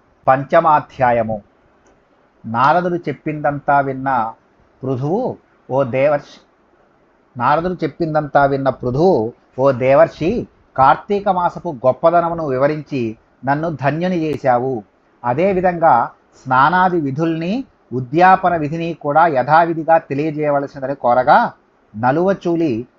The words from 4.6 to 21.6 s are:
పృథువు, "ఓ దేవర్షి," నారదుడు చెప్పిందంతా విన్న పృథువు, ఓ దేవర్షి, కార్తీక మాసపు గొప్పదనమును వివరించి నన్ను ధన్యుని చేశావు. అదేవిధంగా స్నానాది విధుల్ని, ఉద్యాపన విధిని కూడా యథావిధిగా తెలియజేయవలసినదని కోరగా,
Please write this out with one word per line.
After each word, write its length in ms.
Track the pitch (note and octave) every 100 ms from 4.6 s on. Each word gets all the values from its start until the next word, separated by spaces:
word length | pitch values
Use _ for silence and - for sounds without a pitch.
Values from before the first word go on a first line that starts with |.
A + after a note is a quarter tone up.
| _ _
పృథువు, 520 | B2+ B2 C#3+ G#3+ A3+ G2 _ _ -
"ఓ 120 | C3
దేవర్షి," 560 | C3 C3 D3 D3 - - _ _ _ _ _ _ _ _ _ B2
నారదుడు 340 | B2 D#3 F3+
చెప్పిందంతా 720 | E3+ D3+ - D#3+ D3+ D3 C#3+ C#3
విన్న 240 | C#3 C3+
పృథువు, 640 | A#2 B2 C3 F#3 C3+ A2+ - _ -
ఓ 120 | C#3
దేవర్షి, 760 | B2 C3 C#3+ D#3+ - D#3+ A#3+ - _ _ -
కార్తీక 520 | C3+ - - G3+ G3+
మాసపు 460 | F#3 E3+ E3 F3 C3 B2+
గొప్పదనమును 600 | - E3 E3+ E3+ E3+ D3+
వివరించి 720 | B2+ C#3+ D#3 - C3+ A2+ A2 _ _ C3
నన్ను 320 | D3 D#3+ C#3
ధన్యుని 360 | C#3 D#3 F3+ F3
చేశావు. 680 | D#3 C3+ C3+ B2 C3 A#2 - _ _ _ B2
అదేవిధంగా 840 | C3 G3 F#3 F3+ E3+ D#3+ A#2+ C#3+ _ _ _
స్నానాది 580 | B2+ B2+ D3+ F3+ F#3 F3
విధుల్ని, 640 | C#3 C3+ E3 E3 F3 B3+ C4 _ _
ఉద్యాపన 640 | B2 B2 D#3 F#3 F#3+ F3+ E3+
విధిని 360 | D3 E3 E3
కూడా 340 | D#3+ D3 D3+ E3+
యథావిధిగా 680 | C3 B2 D#3+ E3+ D#3+ D#3 D#3+
తెలియజేయవలసినదని 1000 | - C#3 D#3+ D3+ D3 C#3 C#3 C#3 C3 C#3+
కోరగా, 560 | A#2+ B2 B2+ G3+ G#3 -